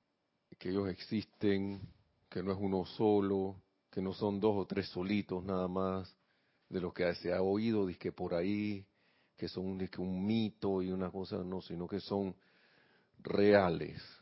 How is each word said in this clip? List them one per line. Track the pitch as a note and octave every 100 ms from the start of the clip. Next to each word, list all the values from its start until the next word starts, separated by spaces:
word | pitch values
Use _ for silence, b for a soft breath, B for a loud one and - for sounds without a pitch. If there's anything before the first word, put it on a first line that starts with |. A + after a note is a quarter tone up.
| _ _ _ _ _ -
que | F2+
ellos | G2 G2
existen, | F2 - A2 - - G#2 G2 G2 G2 - - _ _ -
que | F#2
no | F#2+
es | F#2
uno | G2 F#2+
solo, | F2 - G#2+ G#2 G2 G2 F#2+ F#2+ _ _ _
que | G2+
no | F#2+
son | F2+ G#2 G2+
dos | G#2+ G2+
o |
tres | F2+ G2 F2
solitos | F#2 F#2+ G#2 - F#2
nada | F#2 F#2 F#2
más, | F#2 F#2+ F#2+ F#2 _ _ _ _ _ -
de | F#2
los | F2
que | - F2
se | E2+ E2+
ha | F#2
oído, | F#2+ G#2 A2+ G#2+
dizque | F#2+ E2+ F2+
por | - F2+
ahí, | E2+ F#2+ G#2 G#2 G2+ - b b b b -
que | F2
son, | F2+ F#2+ F#2+
dizque | F#2 -
un | F#2 F#2
mito | G2+ A2+ G#2+ - G2 F#2+
y | F#2
una | F#2 F2+
cosa, | F#2+ F#2 G2
no, | F#2 F#2
sino | - E2+ F2
que | G2
son | - G2+ F#2+ - b b b b b b b _
reales, | - - G#2 G2+ F2+ D#2+ D#2 - - -